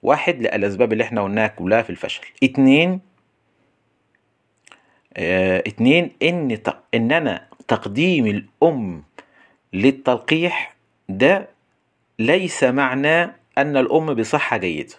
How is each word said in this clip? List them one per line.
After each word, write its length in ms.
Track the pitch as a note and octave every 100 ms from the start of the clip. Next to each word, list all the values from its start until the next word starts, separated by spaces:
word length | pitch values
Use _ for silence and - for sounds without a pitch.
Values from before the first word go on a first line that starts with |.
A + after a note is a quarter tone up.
واحد، 380 | - D3+ - C#3+
للأسباب 520 | A2+ G2+ G2+ G2 A#2
اللي 120 | A2
احنا 180 | - A2+
قلناها 240 | G2 G#2 A2
كلها 360 | - F2+ G#2+
في 80 | A2+
الفشل. 320 | F2+ - - - _
اتنين، 580 | C4 B3+ C3+ C#3 E3+ F#3 _ _ _ _ _ _ _ _ _ _ _ _ _ _ _ _ _ - _ _ _ -
آه، 420 | E2 F#2 F#2 F#2 -
اتنين، 440 | G#2 A#2 D#3+ E3+ _
إن 400 | D#3+ F3 C#3+ A2
ت-، 160 | - - _
إن 180 | A#2 A#2
أنا 360 | D#3+ D3 E2 - - -
تقديم 580 | A#2 - G#2 F3 E3+ A2+
الأم 760 | G2+ - _ D#3 D3 G#2 E2 C#2+ - - _ _ _ _
للتلقيح 1040 | F#2 A#2 C3+ - B2 - D#3 F3 - - _ _ _ _
ده 400 | F#2+ C3 G3 G3 _ _ _ _ _ _ _
ليس 460 | A2+ F3 F3+ -
معناه 720 | B2+ B2+ C3+ C3 C#3+ E3 F3 - _ -
أن 180 | C#3+ C#3
الأم 380 | B2+ D#3+ D#3
بصحة 420 | A2+ A2 D3 - A2+
جيدة. 380 | F#2 D#2 C#2